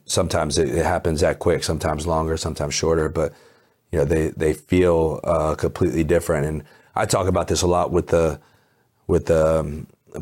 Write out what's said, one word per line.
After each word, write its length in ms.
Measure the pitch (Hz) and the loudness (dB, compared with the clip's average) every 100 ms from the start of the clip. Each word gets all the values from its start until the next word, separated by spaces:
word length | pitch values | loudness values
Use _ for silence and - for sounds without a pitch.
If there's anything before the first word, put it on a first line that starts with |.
| - | -4
sometimes 500 | - 87 90 78 73 | -2 0 0 -2 0
it, 120 | 78 | 0
it 140 | 69 | 0
happens 360 | 78 87 87 78 | 0 -2 -2 0
that 180 | 87 76 | 0 0
quick, 240 | - 76 | 0 0
sometimes 440 | - 80 82 76 80 | -2 -4 -2 -4 -2
longer, 300 | 80 80 80 | -2 0 -2
sometimes 340 | 87 76 76 | -4 -4 -4
shorter, 380 | 76 82 82 78 | -2 0 0 0
but, 240 | 76 76 - - _ _ _ _ | -2 -4 -6 -20 _ _ _ _
you 60 | 85 | -2
know, 80 | 73 | 0
they, 220 | 80 78 | 0 0
they 240 | - 78 | 0 -2
feel, 640 | 73 - 90 90 82 80 - | -2 0 2 4 4 2 -2
uh, 320 | - 80 78 | -2 0 0
completely 500 | 76 82 - 90 78 | -2 -4 0 0 0
different. 420 | 78 85 - 80 73 | 2 2 0 -2 -2
And 180 | 78 - - _ | -4 -8 -18 _
I 100 | - | -4
talk 220 | 101 107 95 | -2 0 2
about 200 | 90 82 | 0 0
this 120 | 85 | 0
a 60 | 90 | 2
lot 260 | 87 80 | 2 2
with 140 | 85 85 | 0 2
the, 320 | 85 82 73 - _ _ _ _ _ - | 2 2 -2 -10 _ _ _ _ _ -2
with 200 | 87 - | 0 2
the, 340 | 82 78 80 | 2 4 2
um, 260 | 76 73 - _ _ - | -2 -6 -12 _ _ -8